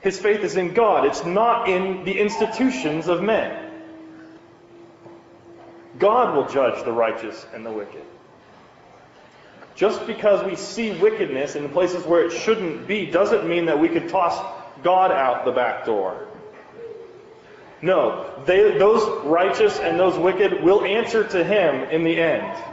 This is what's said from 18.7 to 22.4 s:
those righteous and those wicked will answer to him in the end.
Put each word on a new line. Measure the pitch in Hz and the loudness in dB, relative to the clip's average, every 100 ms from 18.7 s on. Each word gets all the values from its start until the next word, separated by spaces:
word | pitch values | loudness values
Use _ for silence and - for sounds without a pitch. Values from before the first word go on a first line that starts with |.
| 170 | 6
those | 196 226 208 - | 4 4 2 -4
righteous | 139 165 190 202 214 - | 0 2 2 2 2 2
and | 170 165 | -2 2
those | 185 170 | 2 4
wicked | 175 180 196 - | 0 2 2 4
will | 160 202 | 4 4
answer | 185 208 226 226 | 4 -2 0 0
to | 208 190 | 0 0
him | 165 208 170 135 135 | 2 2 2 0 -2
in | 160 | 0
the | 165 165 | 0 2
end. | 165 127 | 2 0